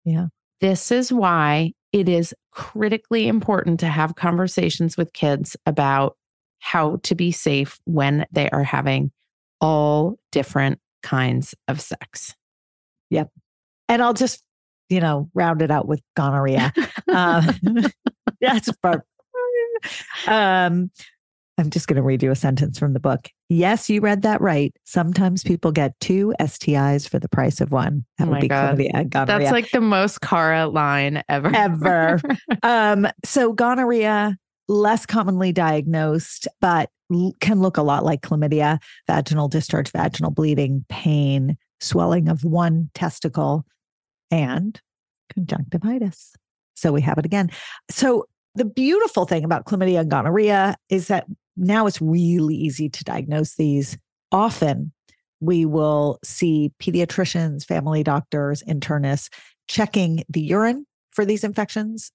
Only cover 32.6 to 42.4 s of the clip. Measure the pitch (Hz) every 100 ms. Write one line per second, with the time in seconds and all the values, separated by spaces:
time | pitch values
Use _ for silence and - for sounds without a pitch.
32.6 | 226 240 214 208 202 - - - 240 208
33.6 | 240 254 247 240 214 214 208 190 _ _
34.6 | - 208 208 226 - 220 196 185 185 175
35.6 | 165 156 147 160 156 156 - - - -
36.6 | 190 170 151 _ - 175 180 - 175 214
37.6 | 185 165 147 143 - 147 - 151 147 151
38.6 | 147 156 - - - 151 135 151 143 156
39.6 | - 156 143 165 165 - 160 151 156 147
40.6 | 139 135 127 - 165 147 143 139 135 156
41.6 | _ _ - 175 170 170 160 160